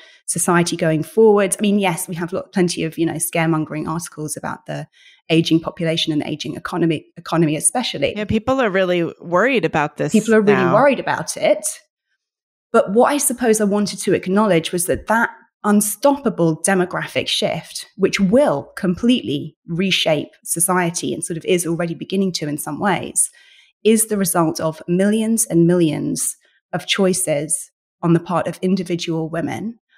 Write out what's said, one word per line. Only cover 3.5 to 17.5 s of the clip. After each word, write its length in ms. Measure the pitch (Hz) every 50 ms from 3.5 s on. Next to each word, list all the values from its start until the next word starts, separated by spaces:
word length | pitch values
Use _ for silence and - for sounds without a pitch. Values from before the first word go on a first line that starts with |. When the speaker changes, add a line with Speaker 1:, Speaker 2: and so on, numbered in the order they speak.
| 160 156 151 - 151 156 151
Speaker 1:
articles 500 | 160 160 170 170 - - 151 151 151 -
about 280 | - - - - - _
the 220 | - 147 143 147 - _ _ - - _ _ _ -
aging 300 | 165 165 160 - 160 165
population 520 | 165 - - - 165 160 165 165 - 160 151
and 80 | 151
the 80 | - -
aging 260 | 156 - - 160 -
economy, 520 | - - - 185 170 170 165 156 - - _ _
economy 380 | 175 - - 170 160 170 147 156
especially. 580 | 147 - - - 254 - - - 139 143 - -
Speaker 2:
Yeah, 100 | 208 214
people 360 | 208 214 220 214 254 262 269
are 80 | 247 202
really 340 | 180 190 190 180 180 175 165 151 - -
worried 460 | - 175 170 180 220 269 269 202 160
about 320 | 156 - 156 147 151 -
this 140 | - 147 151
Speaker 1:
People 240 | - 214 214 226 220
are 60 | 220
really 220 | 202 208 202 - -
Speaker 2:
now. 120 | 175 170
Speaker 1:
worried 240 | 220 277 285 254 180
about 360 | - 151 139 - 160 - -
it. 280 | - - - 311 320 - - - - _ _ _ _ _ _ _ _ _ _ _ _ _ _ _ _ _ _
But 220 | - - - 175 196
what 180 | 233 - -
I 60 | 294
suppose 440 | 277 - - 240 - 247 226 214 214
I 40 | 214
wanted 340 | 196 196 208 208 - - -
to 140 | - 202 170
acknowledge 580 | - - 180 190 208 220 202 175 160 160 -
was 140 | 185 175 -
that 220 | - 131 - -
that 220 | - 214 226 233 - - - _ _ _ _ -
unstoppable 1000 | 208 208 208 - - - - - 285 277 277 - 214 170 175 170 165 160 160
demographic 640 | - 190 190 180 175 180 - 156 151 - - 131 -
shift, 600 | - - - 214 -